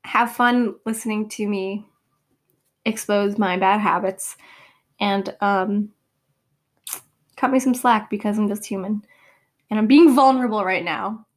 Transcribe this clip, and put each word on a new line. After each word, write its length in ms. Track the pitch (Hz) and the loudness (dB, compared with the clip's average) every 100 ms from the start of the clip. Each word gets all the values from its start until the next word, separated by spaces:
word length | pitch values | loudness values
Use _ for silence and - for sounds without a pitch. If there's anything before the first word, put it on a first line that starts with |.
have 280 | - 208 233 | -2 0 0
fun 440 | - 240 247 233 - - | 2 2 2 0 -4 -8
listening 420 | 220 226 214 214 | -6 -6 -6 -6
to 180 | - 208 | -6 -4
me 380 | 196 190 208 214 _ _ _ _ _ _ _ _ _ | -4 -6 -8 -12 _ _ _ _ _ _ _ _ _
expose 540 | 233 214 - 208 202 208 | -8 -8 -2 0 0 0
my 180 | 196 185 | -2 0
bad 240 | 190 208 | 0 2
habits, 560 | 202 170 190 190 - - - - - _ _ _ | 0 -2 -4 -6 -14 -16 -20 -20 -20 _ _ _
and, 340 | 202 196 190 - | -2 -2 -4 -4
um, 500 | 202 196 185 202 208 _ _ _ _ _ _ _ _ _ - - _ _ _ - | -2 0 0 -2 -4 _ _ _ _ _ _ _ _ _ -14 -14 _ _ _ -4
cut 140 | 269 | 0
me 80 | 262 | 2
some 160 | 262 | 0
slack 340 | 247 247 220 214 | 0 2 0 -2
because 300 | 208 208 208 | -4 -2 0
I'm 100 | 208 | -2
just 160 | 208 | -4
human. 400 | - 196 185 208 _ _ _ _ _ _ _ | -6 -8 -6 -8 _ _ _ _ _ _ _
And 120 | 214 | -2
I'm 80 | 214 | 6
being 260 | 285 330 | 8 8
vulnerable 500 | 254 269 262 247 214 | 8 4 4 0 -2
right 200 | 185 185 | -2 -2
now. 420 | 175 151 196 220 _ | -4 -4 -6 -8 _